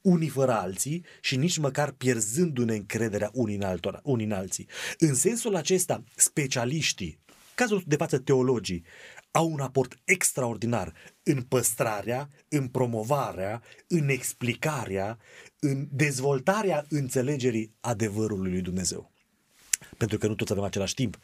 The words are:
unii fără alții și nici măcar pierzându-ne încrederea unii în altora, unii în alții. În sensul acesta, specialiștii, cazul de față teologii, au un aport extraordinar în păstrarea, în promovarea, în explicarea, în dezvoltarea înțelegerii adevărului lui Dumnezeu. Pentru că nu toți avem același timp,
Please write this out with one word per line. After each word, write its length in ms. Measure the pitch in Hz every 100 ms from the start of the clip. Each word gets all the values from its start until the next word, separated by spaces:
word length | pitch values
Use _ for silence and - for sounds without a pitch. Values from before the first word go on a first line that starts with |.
unii 280 | 196 175 156
fără 220 | 120 131
alții 540 | 110 92 95 135 170 - -
și 140 | - 127
nici 220 | 170 165
măcar 340 | 143 131 143
pierzându-ne 840 | - 127 113 110 127 180 123 117 110
încrederea 540 | 101 110 113 101 104
unii 220 | 127 110 101
în 60 |
altora, 380 | 101 90 98 95
unii 220 | 147 123 107
în 60 |
alții. 360 | 98 95 - - - - -
În 160 | 160
sensul 420 | 123 196 233 240 185
acesta, 480 | 147 185 - 110 - -
specialiștii, 1040 | - - 135 131 120 156 127 - 85 - _ - - -
cazul 280 | 247 202 160
de 100 | 147
față 240 | 165 143
teologii, 640 | 123 131 127 117 95 87 - - - - _
au 200 | 147 165
un 80 | 151
aport 400 | 135 135 127 -
extraordinar 880 | - 185 - - 123 107 113 117 85 - - _
în 180 | - 139
păstrarea, 880 | 120 127 117 - 120 104 101 123 143 - _
în 200 | 147 127
promovarea, 960 | 131 123 113 110 143 110 92 95 117 - - _
în 220 | 175 139
explicarea, 1080 | 131 - - 120 120 160 147 101 95 101 117 _ - - _
în 280 | 147 135 139
dezvoltarea 920 | 131 147 123 139 139 131 208 202 151 147
înțelegerii 840 | 147 131 131 123 123 127 113 110 _
adevărului 720 | 120 107 110 104 110 98 95
lui 100 | 92
Dumnezeu. 500 | 92 90 90 - - _ _ _ _ _ _ - - -
Pentru 200 | 113 104
că 100 | 107
nu 80 | 110
toți 160 | 110
avem 120 | 98
același 300 | 98 101 95
timp, 240 | - 120 -